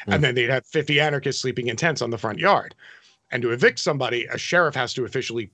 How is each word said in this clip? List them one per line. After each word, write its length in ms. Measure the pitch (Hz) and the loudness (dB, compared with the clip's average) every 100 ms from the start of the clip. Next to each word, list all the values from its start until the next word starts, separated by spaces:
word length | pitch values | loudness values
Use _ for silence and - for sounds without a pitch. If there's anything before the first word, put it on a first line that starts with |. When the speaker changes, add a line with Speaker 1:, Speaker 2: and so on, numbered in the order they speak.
| - | 0
Speaker 1:
Mm. 80 | |
Speaker 2:
and 80 | 151 | 2
then 140 | 139 123 | 2 2
they'd 140 | 120 | 2
have 140 | 131 | 0
fifty 360 | - 160 147 147 | 0 -2 2 2
anarchists 420 | 151 143 139 - | 2 0 -2 -2
sleeping 240 | 127 123 120 | -4 -2 -4
in 80 | |
tents 260 | 117 165 143 | 0 0 0
on 100 | 117 | -2
the 80 | 113 | -2
front 200 | 110 113 | -4 0
yard. 380 | 180 160 - - - - _ _ _ | 4 4 0 -12 -20 -20 _ _ _
And 100 | 127 | -4
to 80 | 120 | -2
evict 300 | 120 185 - | 2 2 2
somebody, 460 | 180 143 123 120 - | -2 -2 -2 -2 -4
a 120 | 110 | -6
sheriff 380 | - 175 160 139 | 0 2 2 0
has 180 | 120 | -2
to 100 | - | -4
officially 440 | 117 135 - 117 104 | -4 -4 -4 -6 -6